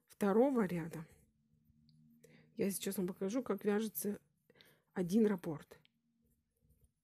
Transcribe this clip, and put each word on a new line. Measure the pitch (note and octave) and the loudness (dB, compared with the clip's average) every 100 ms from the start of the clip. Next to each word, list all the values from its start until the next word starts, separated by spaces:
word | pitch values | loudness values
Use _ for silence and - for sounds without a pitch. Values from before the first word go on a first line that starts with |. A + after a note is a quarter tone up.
| _ | _
второго | - G#3 G3+ C4+ B3+ F#3+ | -2 2 6 4 4 0
ряда. | F3 D#3+ D#3+ D#3+ - _ _ _ _ _ _ - - - - - - - - | -2 -6 -8 -12 -18 _ _ _ _ _ _ -20 -20 -20 -20 -20 -20 -12 -4
Я | F#3+ | -2
сейчас | F#3 - G3 | -2 -4 -2
вам | F#3 | -4
покажу, | F#3 F#3+ B3 | -2 -4 -2
как | A#3+ G3+ G#3 | -2 -2 0
вяжется | G#3 A3 - G#3 G#3 _ _ _ - - _ _ | 0 -2 -4 -6 -6 _ _ _ -20 -20 _ _
один | - F3 G#3 G#3 | -6 2 4 4
раппорт. | F#3+ F3 D3 - - _ _ _ _ _ _ _ _ _ _ _ _ | 2 -4 -8 -10 -20 _ _ _ _ _ _ _ _ _ _ _ _